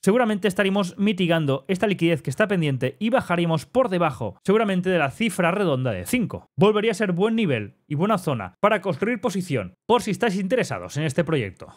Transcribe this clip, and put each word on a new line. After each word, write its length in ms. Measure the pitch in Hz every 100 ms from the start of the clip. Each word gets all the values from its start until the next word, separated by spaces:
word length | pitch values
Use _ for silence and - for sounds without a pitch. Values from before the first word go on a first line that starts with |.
seguramente 440 | - 226 233 208 208
estaríamos 500 | 185 196 196 185 -
mitigando 640 | 196 196 175 165 147 139 -
esta 180 | 185 220
liquidez 360 | 175 165 160
que 80 | -
está 180 | 131 214
pendiente 480 | 196 156 131 127 -
y 120 | 214
bajaríamos 560 | 247 - 175 170 160 -
por 220 | 247 254
debajo, 480 | 180 170 131 110 -
seguramente, 480 | - 214 220 185 180
de 80 | 180
la 140 | 143
cifra 400 | - 220 180 170
redonda 400 | 196 190 131 127
de 140 | 95 90
cinco. 440 | 254 208 87 - -
Volvería 340 | 196 214 220
a 40 |
ser 180 | 190 208
buen 240 | 170 208 226
nivel 400 | 202 120 104 _ _
y 80 |
buena 240 | 143 196 208
zona 380 | 170 123 92 _
para 220 | 202 214
construir 400 | 202 147 196 247
posición, 540 | 196 190 - 131 92 - -
por 160 | 240
si 80 | 214
estáis 240 | 185 233
interesados 600 | 185 190 254 190 101 90 135
en 80 |
este 180 | 156 139
proyecto. 460 | 165 160 101 87 -